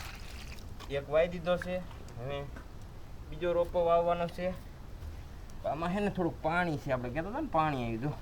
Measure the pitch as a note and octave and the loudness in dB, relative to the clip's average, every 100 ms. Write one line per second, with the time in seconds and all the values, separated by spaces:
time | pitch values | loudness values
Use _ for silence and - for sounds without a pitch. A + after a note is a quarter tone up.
0 | - - - - - - - - - C#3 | -8 -8 -10 -10 -10 -10 -10 -10 -6 -4
1 | C3+ D3+ F3 F3 E3+ F3 F3+ F#3 F3+ - | 2 4 4 2 0 0 0 -4 -6 -10
2 | - - C3 C#3+ C#3 - - - - - | -10 -8 -6 -6 -6 -8 -10 -12 -12 -12
3 | - - - D3+ F3 E3+ F3 F3 E3+ E3+ | -10 -10 -10 -2 2 4 4 4 6 6
4 | E3+ F3 E3+ F3 F3+ F3+ - - - - | 6 4 0 -2 -2 -2 -8 -12 -10 -10
5 | - - - - - - A2 C#3+ E3+ G3+ | -8 -8 -10 -10 -10 -6 -4 -2 0 2
6 | G3+ F#3 E3 - D#3 F3 F3 C#3+ C#3+ B2+ | 2 2 0 2 2 4 4 2 2 0
7 | C3 D3 F#3 C4+ D4 D#3+ D#3 C3+ A#2 A2+ | 0 -2 -2 -2 2 4 4 4 0 0
8 | C#3+ B2+ | -2 -2